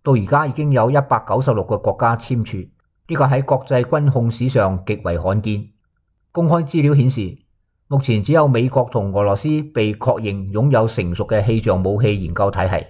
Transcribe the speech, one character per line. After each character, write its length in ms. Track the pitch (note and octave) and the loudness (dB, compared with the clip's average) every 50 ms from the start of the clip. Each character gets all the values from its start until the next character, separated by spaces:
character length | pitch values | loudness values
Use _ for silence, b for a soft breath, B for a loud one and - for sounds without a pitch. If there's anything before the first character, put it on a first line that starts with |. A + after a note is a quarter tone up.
到 120 | _ C#3+ C3+ | _ 2 2
而 120 | A#2 F#2+ | 2 2
家 220 | F#2 C#3+ B2 - | 2 0 0 0
已 60 | C#3+ C3 | 0 -4
經 180 | - D3+ D3 | -2 0 2
有 180 | C3+ A#2+ A2 A#2+ | 2 2 2 4
一 40 | C#3+ | 2
百 280 | C#3+ A#2 - B2+ A2 - | 0 2 2 -2 -2 0
九 140 | - G2 B2 | -2 -2 0
十 100 | C3+ C#3 A#2 | 2 2 0
六 80 | G#2 F2+ | 0 0
個 120 | - A2 | -2 -4
國 200 | F#2+ - G#2+ G2 - | -2 -2 -4 -2 0
家 160 | A#2+ A2+ A2+ | 0 0 0
簽 300 | A2 - - C3 A#2 G#2+ | -2 -4 -4 -4 -4 -4
署， 120 | - - | -6 -8
呢 580 | F#2+ F2 - _ _ _ _ _ _ _ - E3+ | -12 -12 -14 _ _ _ _ _ _ _ -8 -2
個 100 | C#3+ C#3+ | 0 2
喺 180 | C3+ D3 C#3 C#3 | 2 2 0 2
國 220 | - C#3+ B2+ - | 0 -2 -2 0
際 180 | - C3+ B2 A#2+ | 0 0 0 0
軍 260 | - - D3+ D3 C#3+ | 0 -2 2 2 2
控 220 | C3+ C3 A#2 A#2 | 2 2 0 0
史 160 | A2+ - B2 | -2 -2 -4
上 340 | C3 - A#2 G2+ F#2+ F#2+ F#2 - | 0 2 2 2 2 -2 -4 -4
極 160 | - G#2+ G#2 - | -6 -6 -4 -4
為 140 | F2+ E2+ | -4 -4
罕 240 | E2 D#2+ F#2 G2 G#2+ | -2 -2 -2 -2 -2
見。 260 | G#2 A2 G#2 G#2 G#2 - _ _ _ _ _ _ _ _ _ _ _ _ | -2 -2 -4 -4 -6 -12 _ _ _ _ _ _ _ _ _ _ _ _
公 160 | _ E3+ E3+ | _ 0 2
開 160 | D#3 E3+ E3+ D#3+ | 2 2 2 0
資 180 | C#3 - E3 | 0 0 2
料 140 | C#3+ D3 D3 | 2 4 4
顯 140 | C#3 B2 B2+ | 4 4 2
示， 280 | A#2+ A2+ G2 F2+ - - _ _ _ _ _ _ _ _ _ _ | 0 -2 -6 -8 -10 -14 _ _ _ _ _ _ _ _ _ _
目 100 | C#3+ C3+ | -2 -2
前 240 | C3+ - A2+ G#2 G2 | 0 0 -2 0 0
只 80 | A#2+ | 2
有 160 | D#3 D#3+ D3+ | 2 4 4
美 220 | C#3+ B2+ A#2 B2 B2+ | 4 2 2 0 0
國 180 | - C3+ A#2+ A#2 | 0 0 -2 0
同 240 | - A#2 G2 G2 F#2+ | -2 -4 -4 -2 0
俄 100 | G2+ G#2 | 0 0
羅 120 | G2+ G2 | 0 0
斯 260 | G2+ - D3+ D3+ D3+ | -2 -2 -2 -2 -2
被 320 | D3 D3 - A#2+ G#2+ G#2+ G#2 | -4 -4 -2 -2 0 0 -2
確 280 | G#2+ - C3 A#2+ - | -2 0 -2 0 0
認 320 | A2 G#2 G2 G2 F#2+ G2 G2 | -2 -6 -6 -6 -8 -6 -2
擁 180 | G#2+ C3 D3 | 0 2 4
有 160 | C3+ A2+ A2 | 4 4 2
成 260 | A2 - - F#2+ F2 F2 | 0 -2 -4 -4 -4 -4
熟 140 | - G#2 | -4 -4
嘅 180 | - A2 G#2+ G2 | 0 0 0 2
氣 160 | B2 A#2 A2+ | 2 0 0
象 220 | A2 A2+ F#2 F#2 F#2 | 0 0 0 0 0
武 180 | F#2+ G#2 G#2 | 0 0 2
器 220 | B2+ G#2+ G#2 G2 F#2 | 2 2 0 0 -4
研 100 | D#2+ E2+ | -6 -2
究 160 | - G2+ G2+ | 0 0 0
體 100 | G2+ G#2 F#2 F#2 | 0 -2 -2 0
系 160 | G2 D#2 - | -2 -2 -4